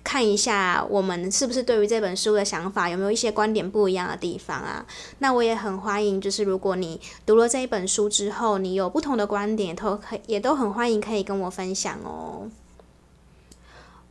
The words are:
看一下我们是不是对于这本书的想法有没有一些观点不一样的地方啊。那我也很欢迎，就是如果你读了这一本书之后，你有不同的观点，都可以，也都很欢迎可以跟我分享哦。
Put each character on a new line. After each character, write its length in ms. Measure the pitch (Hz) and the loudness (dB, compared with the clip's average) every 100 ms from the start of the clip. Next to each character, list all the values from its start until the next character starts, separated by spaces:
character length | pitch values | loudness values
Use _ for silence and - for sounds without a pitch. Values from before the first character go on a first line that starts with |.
看 200 | - 277 | -4 2
一 140 | 220 202 | 4 4
下 480 | 247 202 185 175 - | 2 2 4 2 2
我 140 | 202 | 2
们 300 | 190 175 185 | 0 -2 -2
是 160 | - 262 | 0 0
不 40 | |
是 120 | 254 | 0
对 200 | 254 226 | 2 4
于 40 | 208 | 4
这 120 | 226 | 2
本 160 | 196 190 | 0 0
书 200 | 220 208 | 2 2
的 100 | 196 | 2
想 260 | 175 180 | -2 -2
法 160 | 208 175 | 0 0
有 80 | 180 | 0
没 80 | |
有 60 | 196 | 0
一 60 | 226 | 2
些 160 | 226 | 0
观 200 | 214 220 | 2 2
点 200 | 214 175 | 2 0
不 180 | 214 196 | 2 2
一 40 | |
样 140 | 185 180 | 2 -2
的 80 | - | -4
地 220 | 175 - | -6 -6
方 180 | - 143 | -8 -6
啊。 300 | 139 - - - - - | -6 -8 -10 -16 -16 -2
那 160 | 269 | 2
我 80 | 247 | 4
也 140 | 226 220 | 4 0
很 200 | 220 190 | -2 -4
欢 260 | 208 202 208 | -2 0 2
迎， 160 | 196 | 0
就 80 | 196 | 0
是 140 | 196 | 0
如 120 | 196 190 | 0 0
果 200 | 196 185 | 0 -2
你 260 | 170 160 - - - | -4 -8 -14 -4 4
读 80 | |
了 160 | 220 240 | 6 6
这 140 | 262 | 2
一 20 | 254 | -2
本 220 | 214 190 | -2 -2
书 200 | - 208 | 0 0
之 220 | 208 202 | 0 -2
后， 300 | 214 226 196 | 0 0 0
你 160 | 190 190 | 0 0
有 120 | 180 | 0
不 140 | 302 | -2
同 160 | 285 240 | 0 0
的 80 | 202 | 0
观 300 | 208 208 220 | -2 -2 -2
点， 200 | 185 180 | -2 -2
都 220 | 214 208 | -4 -4
可 180 | - 214 | -6 -10
以， 60 | - | -4
也 120 | 202 | -2
都 140 | 247 | 0
很 180 | 294 214 | 0 0
欢 220 | 202 240 | 0 0
迎 80 | 214 | 0
可 140 | 208 214 | -2 -4
以 80 | |
跟 160 | 196 196 | -2 -4
我 100 | 180 | -4
分 240 | 185 185 | -4 -4
享 260 | 190 - - | -4 -6 -8
哦。 440 | - 160 160 160 208 - - - - _ _ _ - - - - - - - - - | -10 -10 -10 -10 -12 -16 -20 -20 -20 _ _ _ -20 -20 -20 -20 -20 -20 -20 -20 -20